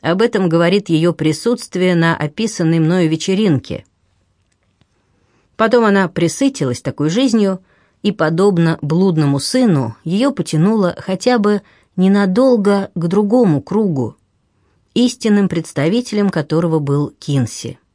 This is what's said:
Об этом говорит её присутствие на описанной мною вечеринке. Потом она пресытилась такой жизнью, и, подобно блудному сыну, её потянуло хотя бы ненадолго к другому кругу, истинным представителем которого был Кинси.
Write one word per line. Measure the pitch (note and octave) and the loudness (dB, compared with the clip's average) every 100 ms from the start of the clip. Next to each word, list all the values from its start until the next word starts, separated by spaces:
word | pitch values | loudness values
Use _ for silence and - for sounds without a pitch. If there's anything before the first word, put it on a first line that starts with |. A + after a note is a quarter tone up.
Об | D3+ F#3 | -2 0
этом | A3+ G#3 F#3 | 0 0 0
говорит | E3 E3+ G3+ G3+ | 2 2 0 0
её | E3 E3+ | 0 0
присутствие | E3 D3+ D#3 A#3 A#3+ - F3+ F#3 | 0 -2 -2 -2 -4 -4 -2 0
на | E3+ E3 E3 | 2 2 0
описанной | D3+ - A3 - E3 E3 | -6 -4 -6 -2 0 2
мною | D#3 F#3 E3 | 2 2 0
вечеринке. | D#3+ F3 F#3+ G#3+ C#3 - - - _ _ _ _ _ _ _ _ _ _ _ _ _ _ _ _ - | -2 -2 0 0 0 -4 -14 -14 _ _ _ _ _ _ _ _ _ _ _ _ _ _ _ _ -4
Потом | A3 A#3+ | 2 2
она | A3+ G3+ F#3+ | 4 2 0
пресытилась | - E3 - C#4 C4+ C3+ B2 | 0 -2 0 -2 -2 -6 -4
такой | - - D3 | -8 -4 -2
жизнью, | F#3 C4+ A3 G3+ F#3 _ _ _ _ | 0 0 2 0 -2 _ _ _ _
и, | G#3 | -6
подобно | - D#3 E3 G3+ F3 E3 E3 | 0 -2 2 2 2 0 0
блудному | D3 E3 F#3+ D#3+ D3 C#3 | -2 0 2 2 0 0
сыну, | - B3+ B3 D3+ A#2 A2 | -2 0 2 2 -2 -8
её | D#3+ F#3+ C#4 | -6 -2 -2
потянуло | C#4+ E3 D#3 F3+ A3 F3+ - | -2 -4 0 0 2 -2 -4
хотя | - F#3 - B3 | -8 -4 0 0
бы | G#3 G#3 _ _ _ | 0 -2 _ _ _
ненадолго | - F#3 G3+ G3 F#3 C4 A#3+ G3 G3+ G3 - | 0 2 4 2 2 4 4 2 0 -2 -4
к | E3 | -2
другому | F#3+ G#3 B3 A3 C#3+ | 0 2 2 2 0
кругу, | - G#3 G#3+ C#3+ A2+ - _ _ _ _ _ _ _ | -2 -2 0 -2 -4 -8 _ _ _ _ _ _ _
истинным | - B3 - A3+ G3+ G3 | -2 0 0 0 2 2
представителем | E3 D#3+ - D3 A3+ B3 G#3 G3+ | -2 -6 -2 0 -2 -2 -2 -2
которого | F3+ D3 D#3 E3+ D#3+ | -2 -2 -2 0 -2
был | C#3+ C#3+ C#3+ - | 0 -2 -2 -8
Кинси. | - C#3 A#2+ - A2+ - _ | -4 -2 -2 -6 -14 -14 _